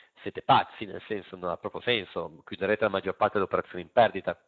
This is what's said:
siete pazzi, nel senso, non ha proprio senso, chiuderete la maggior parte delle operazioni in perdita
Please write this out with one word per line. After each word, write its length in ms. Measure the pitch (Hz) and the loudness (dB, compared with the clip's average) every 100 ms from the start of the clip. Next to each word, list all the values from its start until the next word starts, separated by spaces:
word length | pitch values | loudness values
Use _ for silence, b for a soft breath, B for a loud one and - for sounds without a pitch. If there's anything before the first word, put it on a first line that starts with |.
| B - | B -14
siete 200 | 101 - | -10 -2
pazzi, 440 | - 123 87 - 101 | 4 4 2 -6 -10
nel 180 | 92 - | -10 -6
senso, 300 | 104 - 92 | -8 -8 -8
non 160 | 90 | -6
ha 60 | 82 | -4
proprio 240 | 101 87 | -6 -6
senso, 600 | - 117 90 90 82 80 | -2 -2 -2 -6 -8 -10
chiuderete 420 | - 95 95 107 107 | -14 -2 0 2 2
la 40 | |
maggior 260 | 95 95 - | 0 -2 0
parte 180 | 104 | 0
delle 120 | 104 95 | 0 0
operazioni 380 | 90 - 90 | -2 -2 -8
in 80 | 85 | 0
perdita 440 | 120 110 95 90 85 | 4 4 2 -4 -6